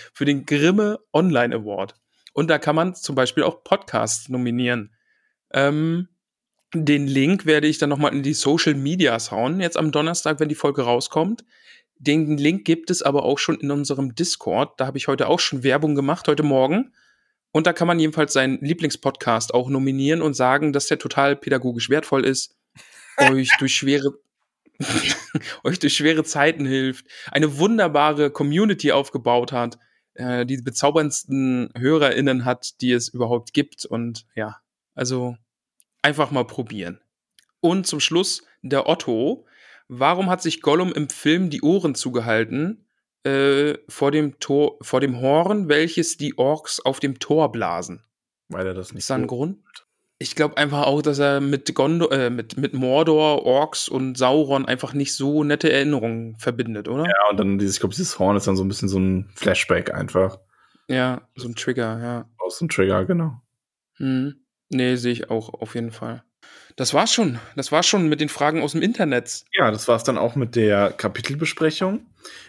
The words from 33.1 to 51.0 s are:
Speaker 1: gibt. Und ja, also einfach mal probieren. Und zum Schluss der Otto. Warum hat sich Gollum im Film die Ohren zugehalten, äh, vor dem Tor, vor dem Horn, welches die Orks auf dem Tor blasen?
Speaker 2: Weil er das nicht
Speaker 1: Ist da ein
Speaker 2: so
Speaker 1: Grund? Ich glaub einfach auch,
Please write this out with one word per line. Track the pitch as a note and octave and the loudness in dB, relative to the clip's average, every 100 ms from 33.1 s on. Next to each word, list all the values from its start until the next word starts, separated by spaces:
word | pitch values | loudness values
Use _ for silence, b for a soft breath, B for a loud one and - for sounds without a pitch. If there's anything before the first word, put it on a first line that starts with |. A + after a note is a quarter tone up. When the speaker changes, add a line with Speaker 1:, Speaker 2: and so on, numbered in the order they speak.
| B2 A#2 A#2+ - | -4 -2 -2 -2
Speaker 1:
gibt. | C#3+ C#3+ - - | -2 -2 -6 -8
Und | A#2 A#2 A2+ - A2+ | -6 -6 -8 -12 -8
ja, | G#2+ - _ _ _ - | -8 -10 _ _ _ -8
also | B2 B2+ B2 A#2+ _ _ _ _ _ _ | -4 -4 -4 -8 _ _ _ _ _ _
einfach | C#3+ D3 C#3+ | 0 0 0
mal | C#3 A#2+ | 0 -2
probieren. | - A2+ G#2+ F2 F#2 _ _ _ _ _ _ | -6 -8 -8 -10 -12 _ _ _ _ _ _
Und | E3 F#3+ F3+ | 0 0 -2
zum | D3+ | -2
Schluss | - E3 G3 - b b | 0 0 -2 -4 b b
der | B2+ C#3 - | -2 0 2
Otto. | E3+ - A2+ C#3+ B3+ b b b b b | 0 0 0 0 -2 b b b b b
Warum | B2 C#3+ F3+ F#3+ | 0 0 2 0
hat | F3+ | -2
sich | E3 - | -4 -2
Gollum | D3 D#3+ F3+ | 2 2 2
im | - C#3+ | -2 -6
Film | - D3 F3 F3+ | -2 2 2 0
die | C#3 | 0
Ohren | D3 F#3+ E3+ C3 | 2 2 0 -4
zugehalten, | C3 B2 A2+ A2+ A2+ B2 E3+ A3+ _ _ _ _ | -4 -4 0 0 0 -2 -4 -6 _ _ _ _
äh, | C3+ C#3 C#3 C#3 D3 - - | -2 2 2 4 2 -2 -8
vor | - C#3 | -2 2
dem | D3+ D3 - | 2 0 -4
Tor, | - C#3 D3 - | 0 2 2 0
vor | - C3 | -2 0
dem | C#3 B2 | 0 0
Horn, | C3 D3+ F3+ G#3+ E3+ | 2 4 4 0 2
welches | D3+ E3 E3 D#3+ - | 2 2 0 -2 -4
die | D3 - | -4 0
Orks | C3 D#3 - - | 0 0 -4 -4
auf | C3+ C3+ | -2 -2
dem | C#3 B2+ | -4 -4
Tor | - D3+ C#3+ | 0 2 2
blasen? | A2+ F#2 E2+ F2 F2 _ _ _ _ - | 0 -4 -4 -6 -12 _ _ _ _ -12
Speaker 2:
Weil | F#2 F#2+ | -6 -6
er | |
das | F#2 F#2 | -6 -10
nicht | - | -10
Speaker 1:
Ist | - | -6
da | C3 | -4
ein | |
Speaker 2:
so | - | -4
Speaker 1:
Grund? | B2 D#3+ G3 _ B B _ _ - | -4 -4 -6 _ B B _ _ -12
Ich | B2+ - | -6 0
glaub | D3+ - | 0 2
einfach | D3 C#3+ C#3+ | 0 2 2
auch, | D3 | 2